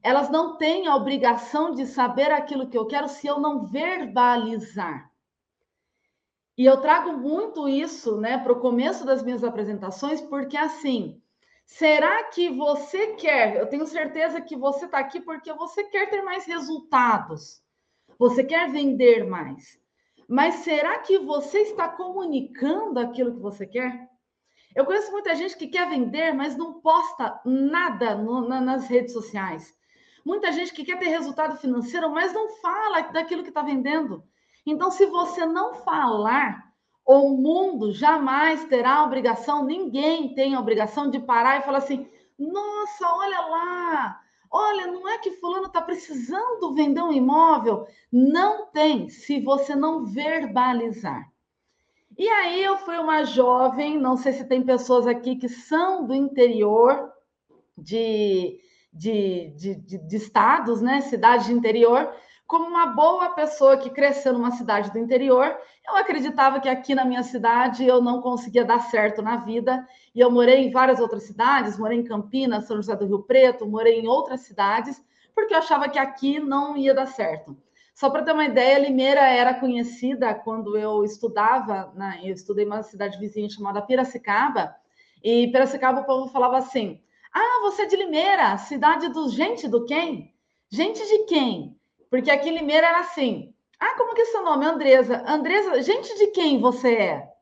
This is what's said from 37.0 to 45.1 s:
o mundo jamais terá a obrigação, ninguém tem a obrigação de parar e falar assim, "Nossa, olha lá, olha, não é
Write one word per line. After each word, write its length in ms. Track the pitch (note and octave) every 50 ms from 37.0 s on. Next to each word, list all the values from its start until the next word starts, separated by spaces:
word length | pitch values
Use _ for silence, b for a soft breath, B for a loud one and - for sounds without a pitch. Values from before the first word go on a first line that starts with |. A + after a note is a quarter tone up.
| _
o 260 | - C4+ C#4 C#4 C#4
mundo 600 | C#4 B3+ C4 D4+ E4 F4+ F#4+ G4 F4 A#3+ G#3+ G#3
jamais 720 | G3 G#3 B3+ D4 D#4+ D#4 C#4 C4 C4 C#4 D4+ D#4+ D#4+ D#4 D#4+
terá 320 | - C#4 B3 A#3+ B3+ C4+ D4+
a 60 | D4+
obrigação, 600 | C#4 B3+ C4 A3+ A#3+ A3+ A3 - - D4 D4 C#4
ninguém 680 | C4 D#4+ F#4 F#4+ C#4 G#3+ C#4 C#4+ D#4 E4 E4 D4+ B3
tem 220 | - - C4+ C#4 C4+
a 60 | B3+
obrigação 500 | A3+ G#3+ A3 G#3 A3 G#3+ - C#4+ C#4+ C#4
de 80 | B3 C4+
parar 400 | A#3 B3 A#3+ A#3 A#3 B3+ C4+ C#4+
e 60 | C#4
falar 140 | C#4+ C4+ C4+
assim, 300 | C4+ - C#4+ B3+ - b b b b b b _
"Nossa, 680 | C#4+ D#4 F4+ G4+ G#4 G#4 G#4 G#4 G#4 G#4 - - F4+ E4+ E4+
olha 240 | F4+ G4 G4+ F#4+ F4+
lá, 800 | F4+ D#4+ D#4+ E4 E4+ F4+ F4+ F4+ F4 E4 E4 C#4+ A#3+ G3+ - b b b b b b b
olha, 380 | - - G#4+ G#4+ G#4 G4 F4+
não 220 | F4+ F4+ F4+ F#4
é 100 | F#4